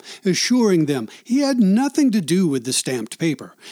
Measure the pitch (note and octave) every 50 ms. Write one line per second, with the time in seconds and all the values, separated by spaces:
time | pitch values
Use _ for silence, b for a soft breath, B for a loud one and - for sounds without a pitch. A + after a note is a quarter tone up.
0 | B B B B B G3 F3 - - - A#3+ B3+ A#3 G#3+ F#3+ E3+ D#3 C#3+ D3 C3
1 | A2+ G#2+ B B B B A#3 C4+ C#4+ C4+ C#4 B3 A3+ F#3 F#3+ A3 C4+ C#4+ - -
2 | D4+ C4 G3+ A3 F3 B2+ D3 F#3 F#3+ E3+ C#3 C3 A2+ B2+ B2+ - - - C3 B2
3 | A2 G#2+ - - E3 E3 D3 - - F2 - _ B B